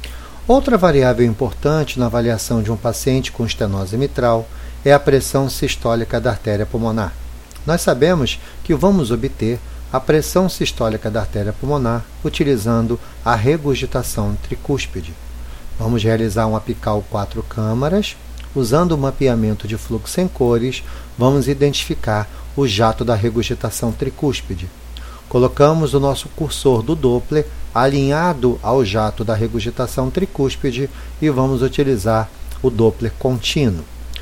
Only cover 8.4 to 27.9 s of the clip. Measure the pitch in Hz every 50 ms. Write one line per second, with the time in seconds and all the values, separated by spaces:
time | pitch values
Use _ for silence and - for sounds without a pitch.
8.4 | - - - - - - 165 135 156 196 202 190 147 104 117 113 120 135 - -
9.4 | 110 110 120 117 - - - - - - - 131 - - 151 156 139 - - 180
10.4 | 185 185 - - 160 131 - - 117 110 107 107 - 110 107 110 101 - - 107
11.4 | 101 104 104 - - 131 147 143 127 113 117 117 113 - - - - 156 143 -
12.4 | 165 143 139 117 98 117 117 117 113 110 117 - - - - - - 113 120 110
13.4 | 101 131 156 170 147 143 131 - 131 123 - 131 117 - - - 104 104 104 -
14.4 | - - 127 120 - - 143 131 - - - 101 82 85 82 - - - - -
15.4 | - - - - - - - - 113 113 120 117 104 113 113 110 113 113 98 113
16.4 | 113 110 110 107 - - 117 - - 113 107 107 101 - - 104 101 - - 113
17.4 | 110 - - 113 110 110 110 117 135 151 180 208 208 - - - - - - -
18.4 | - - - 143 127 107 120 156 175 180 165 147 135 135 - - 135 131 120 113
19.4 | 110 107 107 101 - 104 113 110 - - 117 110 - - - - 185 180 - -
20.4 | 131 120 120 117 117 131 127 - - - - - - - - - 117 127 139 143
21.4 | 123 131 143 135 139 143 139 - - - 165 - - - 107 104 104 - - -
22.4 | - - - - 139 127 98 98 117 113 110 - 123 113 117 104 104 120 107 120
23.4 | 110 - 120 - - 113 - - - 117 110 - - 131 - - - 143 120 -
24.4 | - - 95 85 92 90 - - - - - - - - - - - - - 123
25.4 | 123 123 - - 143 147 160 165 156 139 123 143 135 139 135 - - - - -
26.4 | 165 135 - - - 143 127 113 110 - 165 160 139 127 120 120 117 - 151 151
27.4 | 147 - - - - - - 117 123 139